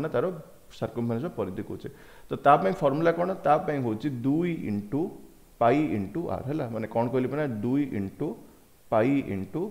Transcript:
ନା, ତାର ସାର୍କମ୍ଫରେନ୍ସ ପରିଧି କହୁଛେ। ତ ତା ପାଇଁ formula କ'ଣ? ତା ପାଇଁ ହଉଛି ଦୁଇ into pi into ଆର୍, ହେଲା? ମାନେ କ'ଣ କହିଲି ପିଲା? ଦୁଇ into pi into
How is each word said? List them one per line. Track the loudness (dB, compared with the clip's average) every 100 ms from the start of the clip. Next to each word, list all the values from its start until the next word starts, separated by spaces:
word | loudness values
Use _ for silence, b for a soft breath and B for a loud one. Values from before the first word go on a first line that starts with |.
ନା, | 0
ତାର | 0 0 -4 -12 -20 -18
ସାର୍କମ୍ଫରେନ୍ସ | -8 -6 -2 -2 -2 -4
ପରିଧି | -4 -4 -6
କହୁଛେ। | -8 -10 -12 -16 B B B
ତ |
ତା | 2 6 6
ପାଇଁ | 4
formula | 2 2 4 2
କ'ଣ? | 2 0 0
ତା | 2 2
ପାଇଁ | 2 -2
ହଉଛି | 0 -2 -4 -2
ଦୁଇ | 0 2 0 -2 -2
into | -4 -2 -2 -4 -6 -18 -20 -8 2
pi | 4 6 2
into | 0 -2 -4 -4
ଆର୍, | -4
ହେଲା? | -4 -4 -4
ମାନେ | -4 -2
କ'ଣ | 0 2
କହିଲି | 2 0
ପିଲା? | 0 -2 -2
ଦୁଇ | 0 0 0
into | -2 -4 -4 -6 -6 B B B B 0
pi | 4 4 2 0
into | -4 -4 -6 -6